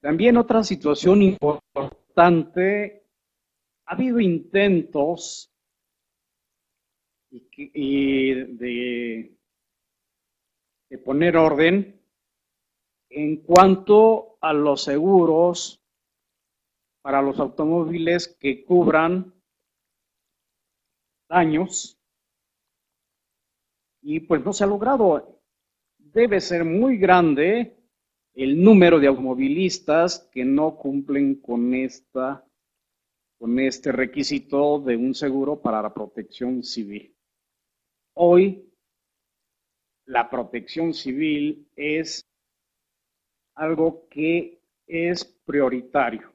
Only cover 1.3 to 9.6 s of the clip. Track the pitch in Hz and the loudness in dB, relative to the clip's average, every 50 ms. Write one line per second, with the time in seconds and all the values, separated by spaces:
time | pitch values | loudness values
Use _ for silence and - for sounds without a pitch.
1.3 | 190 - - 147 151 - _ _ _ - 139 139 - _ _ _ _ - 170 175 | 2 2 -2 -2 -4 -4 _ _ _ -10 -10 -10 -12 _ _ _ _ 4 4 6
2.3 | 175 165 156 160 _ 180 185 196 202 208 208 196 208 - _ _ _ _ _ _ | 6 2 0 -4 _ -2 -2 -2 -2 -4 -6 -8 -12 -20 _ _ _ _ _ _
3.3 | _ _ _ _ _ _ _ _ _ _ _ - 175 - 254 262 240 233 220 185 | _ _ _ _ _ _ _ _ _ _ _ -14 -8 -6 -4 -2 0 0 0 0
4.3 | 170 165 - - - 196 202 202 190 170 147 - - 156 143 156 175 165 - - | 0 -2 -6 -4 0 0 2 2 2 0 0 -4 -4 -4 -2 -2 -4 -8 -10 -16
5.3 | - - - _ _ _ _ _ _ _ _ _ _ _ _ _ _ _ _ _ | -16 -16 -18 _ _ _ _ _ _ _ _ _ _ _ _ _ _ _ _ _
6.3 | _ _ _ _ _ _ _ _ _ _ _ _ _ _ _ _ _ _ _ _ | _ _ _ _ _ _ _ _ _ _ _ _ _ _ _ _ _ _ _ _
7.3 | 131 120 _ _ _ - 143 139 _ 147 143 135 139 139 139 135 135 135 131 131 | -20 -20 _ _ _ -20 -20 -14 _ -6 -4 -2 0 0 0 0 0 0 0 0
8.3 | 131 127 131 - - 113 120 123 120 120 123 123 120 120 120 117 113 110 110 - | -2 -4 -6 -12 -14 -12 -10 -8 -6 -6 -6 -6 -6 -6 -8 -8 -10 -10 -12 -16
9.3 | _ _ _ _ _ _ | _ _ _ _ _ _